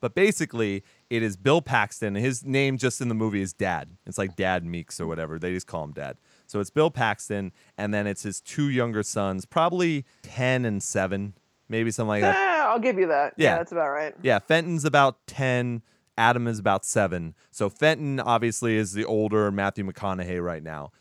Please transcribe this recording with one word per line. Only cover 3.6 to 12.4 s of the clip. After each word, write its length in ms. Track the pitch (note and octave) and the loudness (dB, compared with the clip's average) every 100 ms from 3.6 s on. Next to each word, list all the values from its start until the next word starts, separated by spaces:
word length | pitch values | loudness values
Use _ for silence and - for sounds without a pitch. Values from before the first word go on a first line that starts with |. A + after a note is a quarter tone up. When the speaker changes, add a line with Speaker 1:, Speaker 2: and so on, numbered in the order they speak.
| G2 E2 C#2 E2+ - | -2 -2 -6 -16 -10
Speaker 1:
It's 120 | F#2 | -6
like 180 | G2 F2+ | -4 -2
Dad 280 | F#2+ F#2 | 0 0
Meeks 360 | E2+ E2+ D#2+ - | -2 -8 -8 -8
or 60 | E2+ | -6
whatever. 320 | D#2+ D#2+ D#2+ | -4 -6 -6
They 140 | F2+ | -4
just 120 | F2+ - | -4 -6
call 180 | F2 | -8
him 80 | D2+ | -8
Dad. 240 | D2 C#2+ B1 _ _ - | -10 -12 -12 _ _ -8
So 120 | G#2 | -6
it's 100 | G2+ | -2
Bill 200 | - D#3 | 2 2
Paxton, 640 | - A#2 G#2 - G2+ G2 - _ - | 2 0 0 -4 -6 -6 -10 _ -8
and 140 | G#2 | -2
then 120 | G#2 G#2 | -2 -2
it's 160 | G2 | -4
his 180 | G#2 F#2+ | -6 -10
two 280 | - - C#3+ | -8 -2 0
younger 340 | B2+ A#2+ G#2+ | 2 0 0
sons, 420 | G#2 - G2 F#2+ F#2 | -2 -2 -2 -2 -4
probably 580 | - E3+ F3+ F3 D3+ C3+ _ | 0 2 2 0 -2 -6 _
ten 420 | - - B2+ B2+ | -14 -2 0 2
and 180 | B2 G2+ | 0 -2
seven, 520 | - - F#2+ G2 G2+ G2 _ _ - | -2 -2 0 -2 -6 -10 _ _ -6
maybe 220 | A2 A2+ | -2 -2
something 180 | A2+ A2 | 0 0
like 140 | G#2 | 2
that. 140 | A2+ | 2
Speaker 2:
Ah, 340 | F#4+ | 2